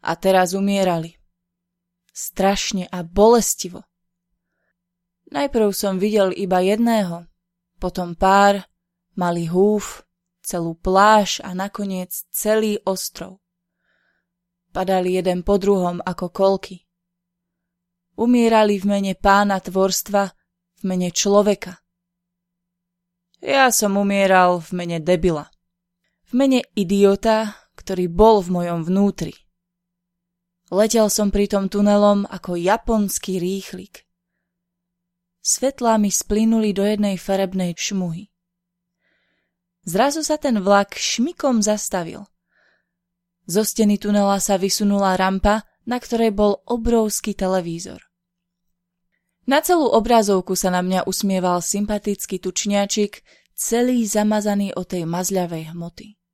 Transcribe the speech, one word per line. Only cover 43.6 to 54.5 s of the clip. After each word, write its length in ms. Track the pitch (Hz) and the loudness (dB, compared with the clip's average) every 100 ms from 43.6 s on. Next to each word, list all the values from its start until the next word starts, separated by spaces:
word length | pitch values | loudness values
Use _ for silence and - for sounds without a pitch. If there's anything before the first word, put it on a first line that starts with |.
steny 320 | 214 - 208 208 | -2 2 2 2
tunela 400 | 208 208 202 196 | 0 2 2 0
sa 160 | - 196 | 0 0
vysunula 560 | 196 - 202 202 196 185 | 0 0 0 2 2 0
rampa, 480 | 185 190 202 214 - _ - | 0 0 0 0 -4 _ -8
na 80 | 247 | -8
ktorej 400 | - 233 226 202 | -4 0 0 2
bol 240 | 208 202 - | 0 0 -4
obrovský 640 | 240 226 233 214 - - | -4 0 2 0 -4 -6
televízor. 720 | 202 190 185 170 165 190 185 _ _ _ _ _ _ _ _ _ _ _ _ _ _ - | -4 -2 -2 -4 -10 -12 -18 _ _ _ _ _ _ _ _ _ _ _ _ _ _ 0
Na 160 | 277 | 0
celú 240 | 320 349 269 | 2 2 4
obrazovku 640 | 226 220 233 208 190 180 | 2 4 2 4 0 0
sa 160 | 185 190 | -2 0
na 160 | 180 | -2
mňa 240 | 180 185 - | 0 -2 -2
usmieval 560 | 185 202 190 180 180 | -4 -2 0 0 -2
sympatický 720 | 180 202 208 208 208 202 - 190 | -2 -4 -4 -4 -4 -6 -6 -8
tučniačik, 880 | 185 - 208 202 202 - 208 - _ _ _ - | -6 -6 -2 0 0 -2 -2 -4 _ _ _ -10
celý 480 | - 233 247 247 | -4 0 2 0
zamazaný 720 | 220 208 214 214 208 | 0 0 0 0 0